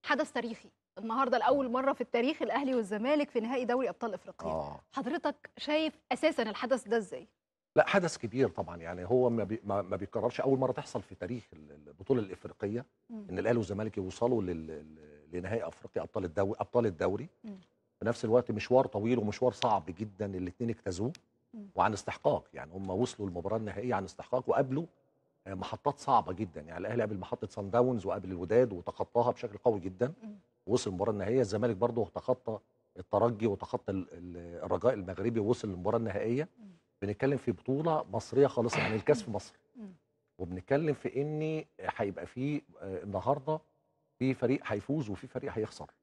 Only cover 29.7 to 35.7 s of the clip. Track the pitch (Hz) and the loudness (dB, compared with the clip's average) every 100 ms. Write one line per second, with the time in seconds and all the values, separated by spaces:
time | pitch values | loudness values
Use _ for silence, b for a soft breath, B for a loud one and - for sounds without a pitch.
29.7 | 107 90 92 123 175 220 208 _ _ - | 2 -2 -2 -2 -2 -14 -16 _ _ 0
30.7 | 117 - 90 104 104 92 127 113 104 120 | 0 0 0 0 0 2 2 2 2 0
31.7 | 101 117 117 104 - - 127 - 107 _ | 2 0 0 -4 -4 -2 -2 -2 -8 _
32.7 | _ _ - 92 101 117 107 110 98 - | _ _ -18 0 4 4 2 0 0 -4
33.7 | 123 - 98 90 82 90 87 85 85 92 | -6 -2 -4 -4 -12 -12 -12 -12 -8 -2
34.7 | 92 107 117 92 92 104 117 104 120 110 | 2 2 2 -4 -2 -2 0 2 0 0